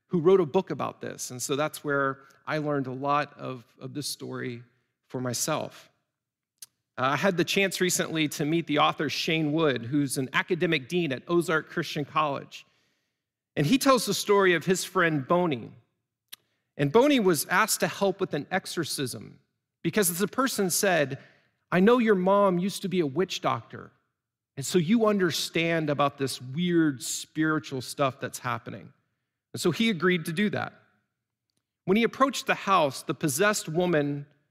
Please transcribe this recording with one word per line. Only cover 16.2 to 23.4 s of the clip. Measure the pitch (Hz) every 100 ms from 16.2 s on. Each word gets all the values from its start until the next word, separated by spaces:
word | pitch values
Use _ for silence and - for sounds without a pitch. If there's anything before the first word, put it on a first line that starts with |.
| _ - _ _ _ -
And | 143
Boney | 220 294 269
was | 185 156 -
asked | 180 214 -
to | 180
help | - 202 190
with | 185
an | 151 -
exorcism | 185 - - 151 - 127 110 98 - _ _ _ _
because | 170 214 175 175
the | 196
person | - 262 - 190
said, | - 202 170 135 139 - _ _ _ _
"I | 175
know | 196 247
your | 214
mom | 185 185 202 202 175
used | 190 -
to | 190
be | 175
a | 147
witch | 135 190 -